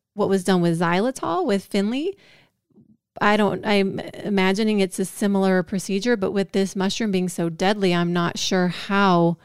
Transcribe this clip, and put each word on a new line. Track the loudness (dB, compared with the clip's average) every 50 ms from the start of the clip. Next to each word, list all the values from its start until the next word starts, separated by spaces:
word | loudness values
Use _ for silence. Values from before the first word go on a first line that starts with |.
| _ _
what | -6 -2 0 0
was | 0 0 2
done | 2 2 2
with | 4 2 2 2
xylitol | 0 0 0 0 0 -2 -4 -4 -4 -4 -2 -2 0
with | 0 0 -2 -2
Finley, | -2 -2 -2 -2 -2 -2 -4 -4 -6 -8 -10 _ _ -20 _ _ _ _ _ _ _ _ -20 -20 _ _ _ _ _ -6 0
I | 2 2 4
don't, | 4 2 2 0 -2 -2
I'm | 0 2 2 2 0 -2 -6
imagining | -10 -12 -12 -10 -6 -2 0 2 2 2 2 0 0 0 2 2
it's | 0 0 -2 -4
a | -6
similar | -6 -4 -2 -2 0 2 2 2 2 2 2
procedure, | 0 -2 -4 -6 -4 -4 -4 -2 0 0 0
but | 0 0 -2
with | -2 -2 -2 -2
this | 0 -2 -2 -2 -2
mushroom | -2 -2 -2 -2 -2 -2 -2
being | 0 0 -2 -2
so | -2 -2 -4 -4
deadly, | -2 0 0 0 0 2 0 0 2
I'm | 2 0 0
not | 0 0 0 -2 -2 -4
sure | -4 -2 0 0 0 0
how | -2 -4 -6 -2 0 2 4 4 4 4 4 2 2 -2